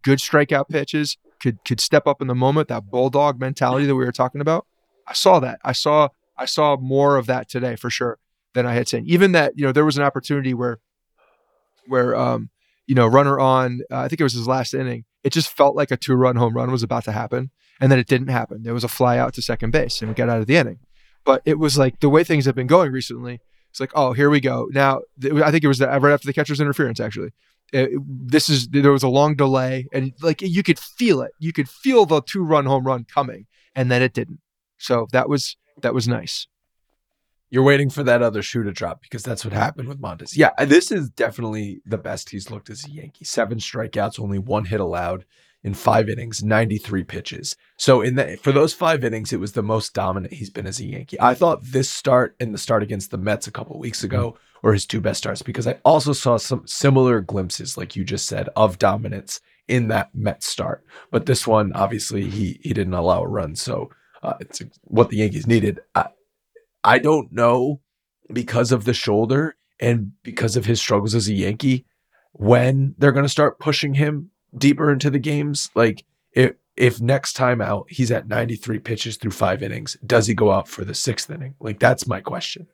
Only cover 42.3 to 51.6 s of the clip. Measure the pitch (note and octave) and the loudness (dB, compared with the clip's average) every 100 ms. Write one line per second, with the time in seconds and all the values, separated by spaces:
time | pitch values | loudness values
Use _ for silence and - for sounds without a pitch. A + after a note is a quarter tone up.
42.3 | G2+ - G#2+ - G#2 D3 D3 D3+ _ - | -14 -14 -16 -16 -18 -16 -18 -20 _ -8
43.3 | - A2 A2+ - A#2 A2 G#2+ G2+ - G#2 | -4 -4 -4 -8 -8 -6 -4 -4 -4 -6
44.3 | G2 A2 G#2 F#2+ G#2+ F2+ F2 F2 F#2 - | -6 -4 -4 -2 -4 -4 -4 -4 -6 -10
45.3 | _ _ _ G#2 G2 - A2 A2 G#2+ A#2 | _ _ _ -10 -2 2 2 2 -4 -8
46.3 | A2 G#2 A2 A2+ G#2+ - G2 - - - | -6 0 0 0 -2 -4 -6 -6 -10 -12
47.3 | - - - _ _ - B2+ A2 B2+ C#3 | -12 -12 -14 _ _ 4 4 4 0 -2
48.3 | F3 - C#3 D#3 - E3 D#3 B2 A2 A2 | -2 0 4 2 2 0 0 -2 -4 -6
49.3 | A2 G2+ B2 G#2 A2 - - F#2+ F#2+ F#2 | -6 -4 -4 -2 -2 -2 -4 -4 -4 -8
50.3 | E3 G#2 - G2+ F#2+ G2 - - - A#2+ | -12 -12 -10 -10 -10 -10 -12 -12 0 2
51.3 | B2+ E3+ D3+ | 4 0 0